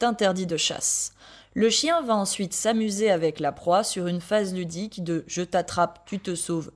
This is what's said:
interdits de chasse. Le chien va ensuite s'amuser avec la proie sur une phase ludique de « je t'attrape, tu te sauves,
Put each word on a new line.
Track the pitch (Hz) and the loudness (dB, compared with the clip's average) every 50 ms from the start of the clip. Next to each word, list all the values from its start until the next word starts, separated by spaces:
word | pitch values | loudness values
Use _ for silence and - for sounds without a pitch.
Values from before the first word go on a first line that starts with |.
interdits | 233 240 220 220 214 190 180 190 185 | 0 0 2 2 2 2 2 2 -2
de | 165 165 | -2 -2
chasse. | 147 - - 160 - - - - - - - _ _ - - - - - _ - | 0 0 -2 -2 -2 -2 -2 -2 -2 -4 -6 _ _ -20 -20 -20 -20 -18 _ 0
Le | - 220 226 | 2 4 4
chien | 214 - 294 311 339 330 | 4 2 2 2 2 0
va | 277 240 220 | 2 2 0
ensuite | 208 196 - - - 196 170 | 0 0 -2 -2 -4 -4 -4
s'amuser | - - - 220 233 220 220 214 196 202 220 214 | -4 -2 0 2 2 2 0 0 0 2 2 4
avec | 185 165 165 156 156 - | 4 4 2 0 0 0
la | 151 139 | -2 -2
proie | 135 - - 170 175 202 | -2 -2 0 4 4 4
sur | 220 - - 190 175 175 | 4 0 -2 -2 -2 -2
une | 175 175 | -2 -4
phase | 170 - 214 214 202 185 | -2 0 0 0 2 0
ludique | 185 185 180 165 165 170 208 214 - 196 | -2 -4 -6 -6 -6 -8 -8 -8 -8 -8
de « | 170 165 170 160 - | -4 -2 -2 -2 -4
je | - - 175 | -4 -6 -6
t'attrape, | 180 - - 180 170 - - 175 170 170 - - _ | -4 0 0 0 0 0 0 0 0 0 -2 -10 _
tu | - 208 190 | -8 -8 -6
te | - 190 175 | -4 -4 -4
sauves, | 165 - - 170 165 151 - _ | -4 -2 -2 -2 -4 -4 -6 _